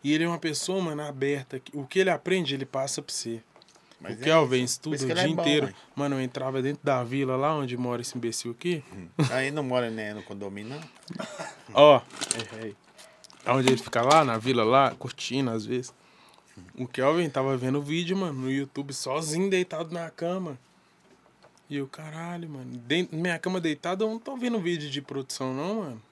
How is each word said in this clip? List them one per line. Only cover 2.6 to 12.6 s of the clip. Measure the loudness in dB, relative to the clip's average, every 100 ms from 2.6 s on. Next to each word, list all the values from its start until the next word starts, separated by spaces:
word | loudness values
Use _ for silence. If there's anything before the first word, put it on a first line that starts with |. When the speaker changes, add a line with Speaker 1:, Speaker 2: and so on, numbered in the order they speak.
| -4
Speaker 1:
passa | -4 -4 -4
pra | -6
você. | -8 -6 -8 -12 -20 -20 -20 _ -18
Speaker 2:
Mas | -12 -4
Speaker 1:
O |
Speaker 2:
é |
Speaker 1:
Kelvin | 4 6 6 2
Speaker 2:
isso. | 0 -4
Por | -4
Speaker 1:
estuda | -4
Speaker 2:
isso |
Speaker 1:
o | -2
Speaker 2:
que |
ele | 2
Speaker 1:
dia | 2
Speaker 2:
é | 2
bom, |
Speaker 1:
inteiro. | 2 2 2
Speaker 2:
mãe. | -4 -16 -4
Speaker 1:
Mano, | -2 0
eu |
entrava | -2 -4 -4 -2
dentro | -2 -2
da | 0 0
vila | 0 -2 0 0
lá | 2 0
onde | -2 -2
mora | -2 -2
esse | -4 -4
imbecil | -4 -4 -8
aqui. | -6 -4 -4 -6 -16
Speaker 2:
Hum. | -14 0 0
Aí | 2 0
não | -2
mora, | 0 0 0
né, | -4 -6
no | -8
condomínio, | -10 -10 -10 -10 -10 -12
não? | -14 -20 -16 -12 -12 -10 -12 -14 -2
Speaker 1:
Ó, | 10 10 10 6 -10 -4 -4 -4
errei. | -8